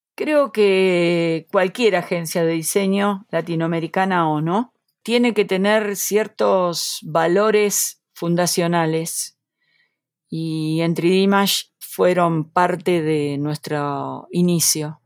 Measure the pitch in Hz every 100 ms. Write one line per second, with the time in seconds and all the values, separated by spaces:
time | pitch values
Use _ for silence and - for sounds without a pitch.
0 | _ - 302 294 269 214 202 190 190 175
1 | 170 170 170 165 - 202 185 240 226 180
2 | 175 175 160 180 165 165 156 202 196 196
3 | 202 196 - 165 170 165 165 165 160 190
4 | 190 180 160 151 160 196 247 _ _ _
5 | - 240 240 214 196 185 202 220 208 196
6 | - 208 220 - 208 190 175 160 - -
7 | 160 165 165 190 214 214 208 - - -
8 | _ - 170 175 175 - 170 170 160 160
9 | 165 - - _ _ _ _ _ _ _
10 | _ _ _ 160 160 156 156 160 170 165
11 | 170 190 196 196 196 - - _ - -
12 | 185 180 170 160 151 185 180 180 - 175
13 | 156 156 147 143 147 147 - 147 143 139
14 | 135 131 - 175 175 170 - 156 151 156